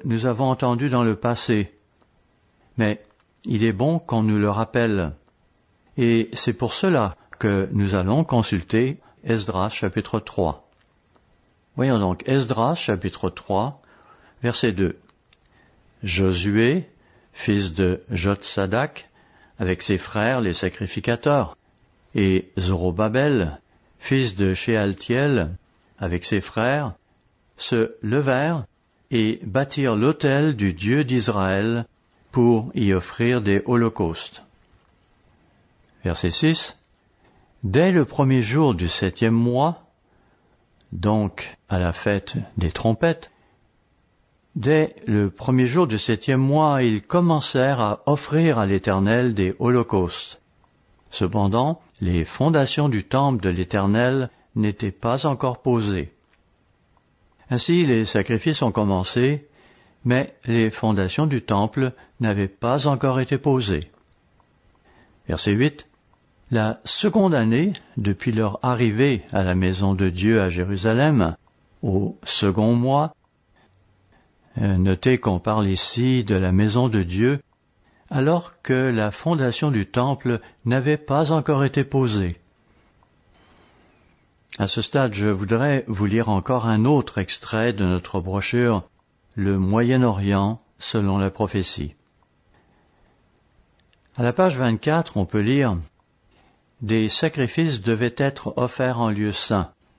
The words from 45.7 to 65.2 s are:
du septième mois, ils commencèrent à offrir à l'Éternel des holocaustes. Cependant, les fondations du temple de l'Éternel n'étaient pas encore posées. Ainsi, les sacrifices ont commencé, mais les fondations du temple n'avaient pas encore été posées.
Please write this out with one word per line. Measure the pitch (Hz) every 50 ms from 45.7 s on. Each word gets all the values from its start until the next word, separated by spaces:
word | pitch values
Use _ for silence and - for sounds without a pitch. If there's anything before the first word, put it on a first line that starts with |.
| 123 175 180
du | 143 110 104
septième | - - 113 104 - - 135 131
mois, | 135 135 143 156 156 151 143 135
ils | 127 117 110 104
commencèrent | - - 170 175 175 170 160 147 - - - 131 127 139 139 120
à | 107 104 107 - -
offrir | 139 147 143 - - 147 160 165 165 131 117
à | 104
l'Éternel | 95 98 95 - 110 95 95 98 104 110 123 123 123 110
des | 101 92 92 98 -
holocaustes. | 113 117 123 123 117 - 117 95 90 85 - - - - - - _ _ _ _ _ _ _ _ _ _ _ _ _ _
Cependant, | - - 101 87 - 107 101 98 101 120 131 151 160 - _ _ _ -
les | 101 90 87 85 80
fondations | - - - 127 160 160 151 135 - - 151 147 147
du | 117 104 95
temple | - - 131 143 139 131 110
de | 90 95
l'Éternel | 87 87 92 - - 101 98 98 104 117 120 127 131 135 131 117 _ _ _ _ -
n'étaient | 110 107 104 98 - 110 98
pas | 95 - - 117 123 135 147
encore | 156 135 117 - 127 123 -
posées. | - 127 120 117 107 101 95 90 73 73 - _ _ _ _ _ _ _ _ _ _ _ _ _ _ _ _ _ _ _ _ _ _ _ _ _ _ -
Ainsi, | 127 120 - - 170 180 170
les | 139 120 113 110
sacrifices | - - - 98 - 120 107 - 165 151 -
ont | 143 113
commencé, | 92 110 104 101 98 90 95 - - 120 123 135 147 147 - _ _ _ _ _ _ _ _ _ _ _ -
mais | 123 123 131 143 - - _ -
les | 120 117 117 110 110
fondations | 107 - - 110 107 98 95 90 - - 156
du | 156 139 117
temple | - - 107 101 104 110 - 139 131 127 - - - _ _ -
n'avaient | 120 110 101 101 98 95
pas | - - - 117 131 143 127
encore | 147 139 120 - 135 127 131
été | 127 - 139 131
posées. | - 151 131 131 117 101 90 76 - - _ _ _ _ _ _ _ _ _ _ _ _ _ _ _ _ _ _ _ _ _ _ _ _ _ _